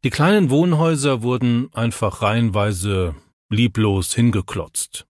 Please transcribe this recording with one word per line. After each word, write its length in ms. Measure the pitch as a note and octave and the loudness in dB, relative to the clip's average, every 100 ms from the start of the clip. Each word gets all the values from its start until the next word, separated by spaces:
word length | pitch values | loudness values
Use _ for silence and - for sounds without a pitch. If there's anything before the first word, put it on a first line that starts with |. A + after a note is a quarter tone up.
Die 60 | C3 | -4
kleinen 400 | - D#3 G#3 E3 | 0 2 4 2
Wohnhäuser 720 | C#3 F3+ D#3 E3 D#3 C#3+ C3 | 2 2 2 2 0 0 0
wurden 500 | A#2 B2 B2 A#2+ B2+ | 0 0 0 0 -2
einfach 480 | - A#2 - G#2 - | -4 -4 -2 -4 -2
reihenweise 920 | G#2 A2+ A#2 G2 G#2 F#2 G2+ F#2+ F2+ D2 _ _ _ | 0 2 0 0 -2 -2 -2 -2 -2 -6 _ _ _
lieblos 640 | A2 A#2 G#2 G#2+ G2 F2+ | 0 0 2 0 0 -2
hingeklotzt 920 | - A#2 G#2 - G2 D2+ - - - - | 0 2 0 -4 -8 -8 -8 -10 -12 -20